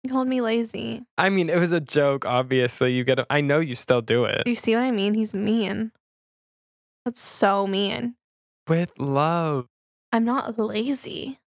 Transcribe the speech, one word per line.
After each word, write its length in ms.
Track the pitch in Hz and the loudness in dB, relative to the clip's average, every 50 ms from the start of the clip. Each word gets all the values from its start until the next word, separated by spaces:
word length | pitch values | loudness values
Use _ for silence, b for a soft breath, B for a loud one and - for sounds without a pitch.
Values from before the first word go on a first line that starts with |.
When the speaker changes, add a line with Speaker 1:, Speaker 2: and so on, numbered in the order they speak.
Speaker 1:
You 80 | - 254 | -6 -2
called 180 | 262 262 254 254 | -2 0 0 0
me 120 | 262 254 | 0 0
lazy. 640 | 240 220 226 233 233 226 - 226 233 226 226 - 247 _ _ - | 0 0 0 0 -2 -2 -6 -8 -6 -6 -8 -10 -12 _ _ 0
Speaker 2:
I 120 | 180 190 | 2 2
mean, 180 | 196 190 175 160 | 4 2 2 2
it 80 | 170 175 | 2 2
was 140 | 175 170 | 2 2
a 80 | 175 170 | 2 0
joke, 440 | 147 - - 147 143 139 139 135 - | 0 0 2 2 4 4 2 0 -2
obviously. 640 | - 123 123 131 127 131 131 123 120 - - 131 127 | 0 0 0 0 2 2 2 2 0 0 0 2 2
You 120 | 127 127 123 | 2 2 2
get, 140 | 127 131 127 | 2 2 2
a, 80 | 123 _ | 0 _
I 100 | 139 147 | 0 0
know 180 | 147 139 143 156 | 2 2 2 2
you 140 | 165 143 120 | 0 -2 -6
still 260 | - - - 127 120 | -8 2 2 2 2
do 220 | 110 - - 123 120 | 4 2 2 2 2
it. 200 | 104 - - - | 2 0 0 0
Speaker 1:
Do 60 | 247 | -2
you 40 | 240 | -2
see 200 | - - 233 220 | -2 0 0 2
what 80 | 233 254 | 2 2
I 60 | 262 | 0
mean? 240 | 240 202 196 208 214 | 0 0 0 0 0
He's 200 | 220 220 214 - | 0 -2 -2 -4
mean. 580 | 190 208 208 220 233 208 185 202 208 226 220 _ _ _ _ _ _ _ _ _ _ _ _ _ _ _ _ _ _ _ _ _ _ _ | -4 0 0 0 0 0 -2 -4 -6 -6 -8 _ _ _ _ _ _ _ _ _ _ _ _ _ _ _ _ _ _ _ _ _ _ _
That's 160 | 240 240 - | -8 -6 -4
so 460 | - - - - 226 196 196 196 202 | -4 -4 0 2 2 4 4 2 0
mean. 500 | 196 190 196 202 196 - - 240 240 240 _ _ _ _ _ _ _ _ _ _ - | 0 0 0 0 -2 -2 -4 -6 -8 -8 _ _ _ _ _ _ _ _ _ _ -2
Speaker 2:
With 240 | 160 170 175 - _ - | 0 0 -2 -4 _ -6
love. 680 | 131 139 135 139 151 160 170 170 165 156 147 135 123 _ _ _ _ _ _ _ _ _ | -4 0 0 2 2 2 0 0 -2 -2 -2 -4 -6 _ _ _ _ _ _ _ _ _
Speaker 1:
I'm 120 | - 226 226 | 0 0 0
not 340 | 233 254 269 - - 220 226 | 0 0 -2 -4 -6 -4 -4
lazy. 800 | 214 220 208 214 233 269 285 254 - - - - - 262 269 _ _ | -4 -2 -2 -4 -2 -2 -4 -4 -6 -8 -8 -10 -10 -10 -12 _ _